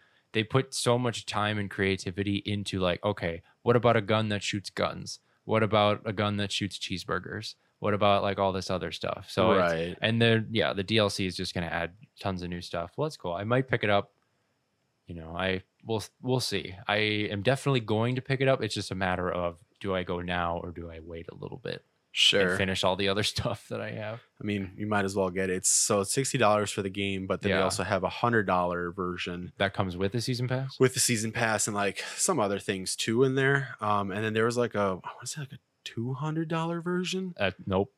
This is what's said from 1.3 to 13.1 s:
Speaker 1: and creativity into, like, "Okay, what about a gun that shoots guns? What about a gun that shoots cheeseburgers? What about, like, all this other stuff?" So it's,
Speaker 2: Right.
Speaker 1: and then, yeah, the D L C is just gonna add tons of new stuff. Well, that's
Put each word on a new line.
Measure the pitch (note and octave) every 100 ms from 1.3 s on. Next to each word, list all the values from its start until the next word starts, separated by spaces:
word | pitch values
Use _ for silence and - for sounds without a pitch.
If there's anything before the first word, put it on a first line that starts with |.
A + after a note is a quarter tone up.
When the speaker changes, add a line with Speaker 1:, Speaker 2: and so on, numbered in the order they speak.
| G#2+ G#2 G#2
Speaker 1:
and | G2+
creativity | - F#2+ F#2+ - F#2 G2 G2
into, | - G#2 G2 F#2+
like, | F#2 F2
"Okay, | G#2 G2+ F2+ E2+ - _
what | A#2
about | A#2+ A#2 A2+
a |
gun | G2+ A2 A2
that | G#2
shoots | - G#2 -
guns? | - F2 F2+ F#2+ - _ _
What | - A2
about | G#2+ G#2+ G#2 G#2
a | A2+
gun | G2 G#2 G2+
that | G2+
shoots | - G2+ -
cheeseburgers? | - F#2 - F2 F#2 G#2 G#2+ - _ _
What | G#2
about, | G2+ G#2 G2+
like, | G2 G2
all | G2
this | F#2 -
other | F#2 E2
stuff?" | - F#2 - F#2
So | - F#2
it's, | F#2+ F2
Speaker 2:
Right. | E2 E2+ F#2
Speaker 1:
and | A2 A#2
then, | A#2 A2+ G#2
yeah, | A2 D2
the | E2+
D | F#2 A2
L | G2+
C | - F#2
is | F2
just | F#2
gonna | F#2 E2
add | E2 E2 F#2 - -
tons | G2+ F#2
of | F2
new | F2
stuff. | E2+ F2 E2+ -
Well, |
that's | D#3